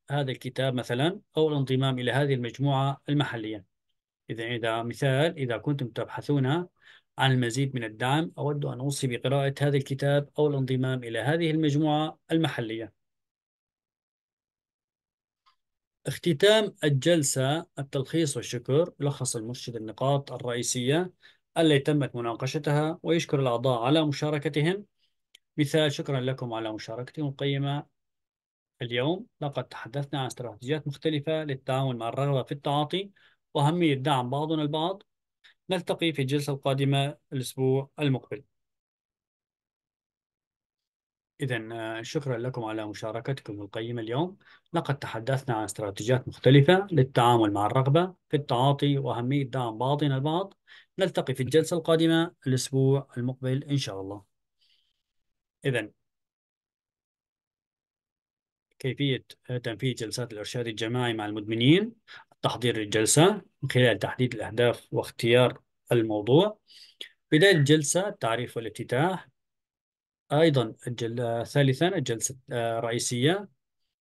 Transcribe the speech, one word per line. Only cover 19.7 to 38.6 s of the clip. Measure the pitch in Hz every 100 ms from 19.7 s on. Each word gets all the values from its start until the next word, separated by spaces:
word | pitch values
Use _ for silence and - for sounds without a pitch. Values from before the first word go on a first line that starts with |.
| 113
النقاط | 110 107 135 139 139
الرئيسية | 127 123 120 123 127 123 160 180 - - _ _ 165
التي | 160 139
تمت | 143 147 127 120
مناقشتها | 117 113 135 160 151 147 156 175
ويشكر | 170 165 147 143
الأعضاء | 131 117 131 120
على | 123 160 151
مشاركتهم. | 139 151 151 156 147 156 202 - _ _ _ _ - _ -
مثال، | 143 160 151
شكرًا | 147 151 135
لكم | 127 131 120
على | 113 113
مشاركتكم | 107 - 113 127 - 143
القيمة | 139 139 139 139 143 - _ _ _ _ _ _ _ _ -
اليوم. | 120 120 143 190 - -
لقد | 147 131 -
تحدثنا | - 131 139 139 143
عن | 127
استراتيجيات | - 117 104 123 151 147
مختلفة | 143 160 151 147 156
للتعامل | 151 135 - 131 135 117
مع | 113
الرغبة | 135 143 135
في | -
التعاطي | 143 151 143 147 180 202 - _ _ _
وأهمية | 151 143 180 165
دعم | 131 143 131 123
بعضنا | 139 156 156
البعض. | 147 151 170 196 _ _ _ _ - _ -
نلتقي | 180 175 185 165
في | 147
الجلسة | 131 147 143
القادمة | 139 139 139 139 139 139 147 _
الأسبوع | 135 123 - 131 135 135 -
المقبل. | 147 123 - 104 - _